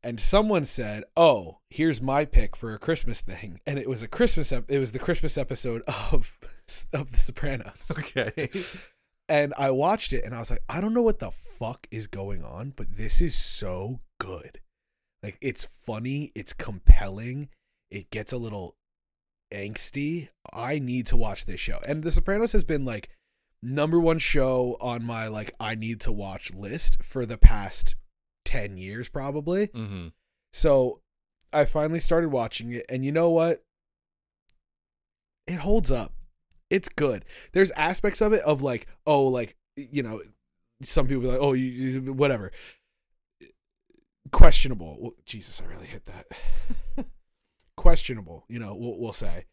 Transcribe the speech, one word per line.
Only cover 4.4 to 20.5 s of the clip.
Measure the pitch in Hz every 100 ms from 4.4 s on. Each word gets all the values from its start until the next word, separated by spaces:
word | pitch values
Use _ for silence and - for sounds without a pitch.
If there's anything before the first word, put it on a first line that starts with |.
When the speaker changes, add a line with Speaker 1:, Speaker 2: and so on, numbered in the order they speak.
| 143
Speaker 1:
ep-, | 127 120
it | 139
was | 127
the | 120
Christmas | - - 156 151
episode | 127 123 131 117
<laughs> | - - -
of, | - - - - - - - -
of | 143 143
The | -
Sopranos. | - - 131 131 - - - -
Speaker 2:
Okay. | 147 139 110 - 139 196 175 - - _ _ _ _
Speaker 1:
And | 151 143 -
I | 139
watched | 131 156 214 -
it | 127
and | -
I | 117
was | 113
like, | 117 -
"I | 160
don't | 208
know | 233
what | 226 -
the | 98
fuck | - - - 117 123 -
is | 117 107
going | 98 98 98
on, | 64 73 131 135
but | - 104
this | 110 -
is | 165 -
so | - - 98 90 101 127 - _
good." | 95 90 - - - _ _ _ _ _
Like, | 104 -
it's | 139 -
funny, | - - - 110 123 139 147 -
it's | -
compelling, | - - 98 - 101 101 98 117 131 143 _ _ _ _
it | 101 95
gets | 107 104
a | 123
little | 113 104 90 _ _ _ _ _ _ _ _
angsty. | 101 101 107 - 139 147 170 139 _ -